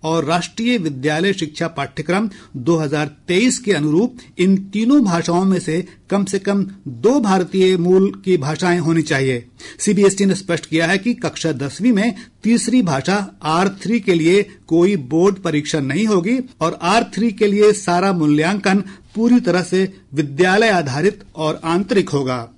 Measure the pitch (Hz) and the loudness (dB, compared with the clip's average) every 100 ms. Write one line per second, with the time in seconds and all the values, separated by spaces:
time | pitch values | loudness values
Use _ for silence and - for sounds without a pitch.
0 | 160 165 143 175 170 - 233 240 160 135 | -4 -4 -2 -4 -4 -4 -2 0 -2 -4
1 | 139 151 190 190 151 - 165 165 139 - | -4 -2 -2 -2 -6 -6 -8 -6 -10 -8
2 | 151 185 220 - - 135 123 165 151 147 | -4 -2 -4 -8 -16 -8 -2 0 0 -2
3 | 151 - - 180 247 - - 170 151 156 | -4 -8 -4 0 2 0 -2 0 2 2
4 | 247 - - - 180 190 196 208 226 294 | 0 -4 -20 0 2 2 0 -2 4 4
5 | 214 170 165 175 190 185 156 160 185 - | 4 0 0 0 2 0 -2 -4 -6 -16
6 | _ 196 196 196 196 202 190 - - 117 | _ -2 -2 -4 -2 -2 -2 -8 -14 0
7 | 190 285 214 190 185 190 185 185 175 185 | 2 2 2 0 0 2 2 2 4 4
8 | 196 196 190 180 139 156 180 175 156 165 | 2 -2 -2 0 0 -2 0 0 2 0
9 | 156 143 135 123 120 _ - - - 196 | 0 -2 0 -2 -8 _ -20 -6 -2 4
10 | 196 196 196 185 - 165 - 160 165 196 | 2 4 0 0 -4 -6 -2 -2 0 0
11 | 196 240 160 - 160 139 139 - 226 208 | -2 -4 -6 -4 -4 -4 -6 -2 0 2
12 | 226 - - _ 208 233 - 254 185 139 | 0 -4 -14 _ 0 0 2 2 2 -2
13 | 135 202 196 - 151 160 190 190 180 226 | -2 -4 -4 -8 -2 0 0 -4 -4 -2
14 | 196 170 156 196 202 - - 165 180 202 | 2 2 4 2 0 -10 -2 2 2 0
15 | 123 160 190 190 175 151 147 160 135 143 | -2 2 2 0 -2 -2 -2 -4 -2 -2
16 | 214 202 170 254 254 _ 160 - 170 220 | 0 0 0 -2 -4 _ -4 -2 0 0
17 | - - 233 196 208 202 208 202 - 175 | 0 -2 -4 0 0 4 4 4 0 0
18 | 196 180 151 147 160 202 196 196 190 - | 0 0 2 2 0 0 0 0 -2 -14
19 | - 208 233 247 180 175 180 185 190 - | -14 -2 2 4 2 -2 0 -2 -2 -6
20 | _ 139 147 135 185 196 226 185 143 135 | _ -4 -4 0 2 2 2 0 -2 -2
21 | 180 208 - - 156 156 165 175 190 202 | -2 -4 -20 -6 -6 -4 -2 -2 0 -2
22 | 151 143 131 123 117 | 0 -2 -2 -4 -8